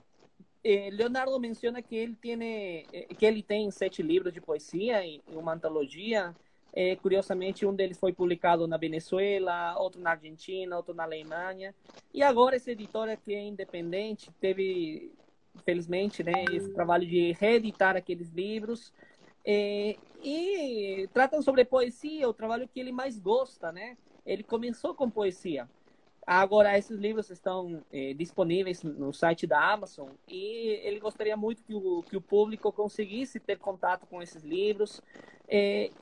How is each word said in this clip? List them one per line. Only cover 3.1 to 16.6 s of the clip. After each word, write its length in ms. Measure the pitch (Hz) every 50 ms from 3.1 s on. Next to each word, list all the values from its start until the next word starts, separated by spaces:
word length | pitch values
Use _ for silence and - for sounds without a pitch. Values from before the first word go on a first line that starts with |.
| -
que 100 | - 214
él 160 | 220 226 214 -
tiene 260 | - 208 214 214 196
siete 320 | - - 196 185 - - 165
libros 300 | 156 170 185 180 180 165
de 80 | 170
poesía 640 | - 165 151 151 - - - 175 214 247 233 202 180
y, 200 | 165 151 143 -
y 80 | - 156
una 180 | 160 160 165 160
antología. 840 | 165 165 160 156 151 143 139 147 165 202 226 226 208 180 170 175 - _ _ _ _ _ _ -
Eh, 220 | - 180 185 185
curiosamente, 720 | - - 190 185 196 190 - 190 185 185 196 190 - 208
um 80 | 196 196
deles 240 | 190 190 190 175 -
foi 140 | 196 185 180
publicado 540 | - 180 175 175 165 - 175 170 165 170
na 100 | 165 160
Venezuela, 1000 | 160 160 160 156 165 - - 190 185 196 202 202 190 185 180 175 175 170 170 175
outro 240 | - 185 185 180 180
na 80 | 175 165
Argentina, 640 | 165 156 156 156 160 156 - 190 185 190 185 180 175
outro 200 | 175 170 180 170
na 80 | 165 165
Alemanha. 720 | 160 160 156 156 156 156 170 180 190 190 190 190 196 - _ _ - - - - _
E 120 | - 277 285
agora 320 | 285 240 233 247 262 262
essa 160 | 247 - 247
editora 440 | 240 208 214 - - 220 220 220 220
que 200 | - _ 214 202
é 60 | 208 202
independente 880 | 208 208 196 190 - - 175 170 170 170 196 214 220 208 - - - - _
teve 720 | - 190 190 190 190 190 185 180 165 156 156 - - - - - _ _ _ _ _ _ - - -
felizmente, 580 | 180 175 175 170 165 180 190 202 208 - - 165
né, 200 | 170 175 190 180 175
esse 180 | 190 -